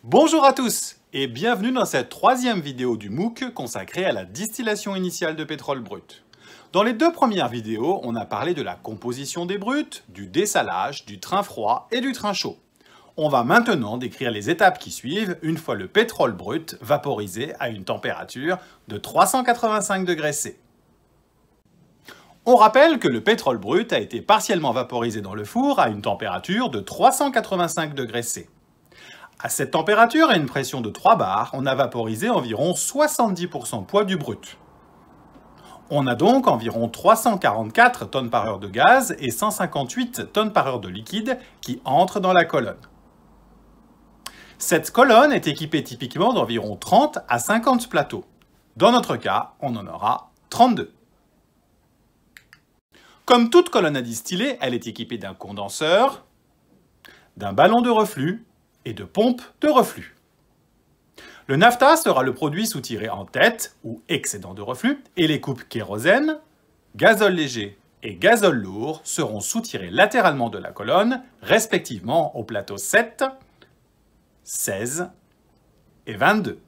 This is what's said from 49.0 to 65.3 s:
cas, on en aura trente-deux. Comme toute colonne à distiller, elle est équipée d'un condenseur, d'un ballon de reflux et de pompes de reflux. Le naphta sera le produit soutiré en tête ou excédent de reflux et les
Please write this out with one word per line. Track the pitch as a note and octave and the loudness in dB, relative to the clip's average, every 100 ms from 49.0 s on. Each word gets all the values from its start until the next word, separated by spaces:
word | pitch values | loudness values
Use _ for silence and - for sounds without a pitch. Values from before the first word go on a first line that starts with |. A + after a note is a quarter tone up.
| A#3+ | 2
cas, | A#2+ G2 G2 - _ | -4 0 -2 -4 _
on | B2 A2+ | -6 -6
en | F2+ | -10
aura | E2+ G#2 - - _ _ | -4 -2 -2 -6 _ _
trente-deux. | - B3 G3 G2+ _ _ _ _ _ _ _ _ _ _ _ _ _ _ - _ _ _ _ _ _ _ _ | 4 4 4 -4 _ _ _ _ _ _ _ _ _ _ _ _ _ _ -20 _ _ _ _ _ _ _ _
Comme | - B3 A#3 | 4 4 8
toute | F4 F4 | 6 6
colonne | A#3 E3 C#3 | 2 2 -2
à | |
distiller, | A#2+ A2+ - F3+ C4+ B3 | -4 -8 -6 -4 -4 -4
elle | C3 | -4
est | A#2+ A#2 | -4 -8
équipée | G#2 A2+ A#2 | -12 -12 -10
d'un | F#2+ | -12
condenseur, | F2+ G2 G#2 G2+ - D#3 F#3+ C4 - _ _ _ _ _ _ _ _ - - _ - | -14 -14 -10 -10 -4 2 4 2 -2 _ _ _ _ _ _ _ _ -20 -20 _ -10
d'un | G2+ | -4
ballon | G2 F3 A#3 | 4 6 6
de | A#3+ | 4
reflux | A3 G#3+ - D3 A3+ - _ _ _ | 2 0 -2 -4 -4 -12 _ _ _
et | - | -14
de | G#2+ | -14
pompes | F#2+ - A#3 B3 - _ | -6 0 0 0 -8 _
de | D4 | 4
reflux. | - - - - _ _ _ _ _ _ _ _ _ _ - - - - | 4 2 -4 -18 _ _ _ _ _ _ _ _ _ _ -20 -20 -20 -2
Le | C3+ | 6
naphta | A3+ A#3+ C4+ D#4+ | 6 6 6 6
sera | A3 C#3 | 4 2
le | C3 | 2
produit | A#2+ D#3 D#3+ A3 | -2 -4 -2 -4
soutiré | D3 - G#2+ G#2+ | -6 -8 -8 -6
en | A2 - | -8 -8
tête | C3 G3+ A#3 - _ | 2 2 2 -12 _
ou | A#2 A#2+ - | -14 -14 -6
excédent | D3+ - G2 F#2 | -6 -4 -10 -14
de | F#2+ | -12
reflux | G#2 B2+ B3 C#4+ - - | -10 -2 -2 -2 -8 -2
et | |
les | D#3+ | 0